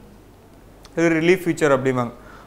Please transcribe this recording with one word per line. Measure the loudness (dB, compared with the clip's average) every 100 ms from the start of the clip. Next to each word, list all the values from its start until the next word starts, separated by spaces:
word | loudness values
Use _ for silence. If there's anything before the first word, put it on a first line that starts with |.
| -20 -20 -20 -20 -20 -20 -20 -20 -12 -2
இது | 0
ரிலீஃப் | 2 2 0
feature | -2 -2 0 2
அப்படிம்பாங்க. | 0 -2 -4 -8 -20 -20